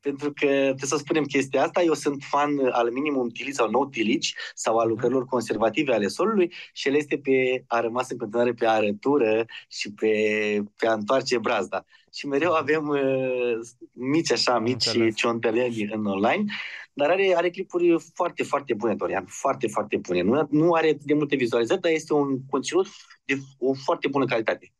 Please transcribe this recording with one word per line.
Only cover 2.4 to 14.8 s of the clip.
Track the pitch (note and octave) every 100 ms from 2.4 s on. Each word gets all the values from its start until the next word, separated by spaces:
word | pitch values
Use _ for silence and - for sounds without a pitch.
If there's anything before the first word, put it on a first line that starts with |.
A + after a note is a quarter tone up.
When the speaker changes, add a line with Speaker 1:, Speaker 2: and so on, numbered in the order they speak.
| D3 C#3+ C3
Speaker 1:
al | A#2+ A#2
minimum | B2 D3+ C#3 A#2+
tillage | - B2+
sau | C3+ A2+
no | B2 C#3
tillage | C3+ G#2+ - - - -
sau | - - A2+
al |
Speaker 2:
Mhm. | A2+
Speaker 1:
lucrărilor | A2+ B2 C3
conservative | B2+ B2+ A2 A2 A2+ G#2 C#3+
ale | A2+ G2+
solului | - F#3+ A3 F3 - -
și | - C#3
el |
este | C#3+ D3 D3+
pe, | C3+ C3+ B2+ B2+ -
a | A#2
rămas | A#2 A#2+ B2+
în | -
continuare | G#2+ A#2 A#2+
pe | A#2 A2+
arătură | A2+ G#2+ G#2 C3+ C#3+ A2+ A2 A#2 - -
și | - -
pe, | G#2 A2 G#2+ G#2+ G#2+ G#2 G#2 G#2 _
pe | A2+
a |
întoarce | A2 G#2 C3+ - B2
brazda. | A2 A2+ F#2 F#2+ - _ _
Și | - C#3+
mereu | C#3 E3+
Speaker 2:
Mhm. | D#3+
Speaker 1:
avem, | C#3+ D#3 D3
uh, | C#3+ C3+ C3+ C3 B2+ B2 A#2 A#2 - -
mici | - B2+ D#3 -
așa, | A#2 - B2
Speaker 2:
Am |
Speaker 1:
mici | A2+
Speaker 2:
înțeles. | B2+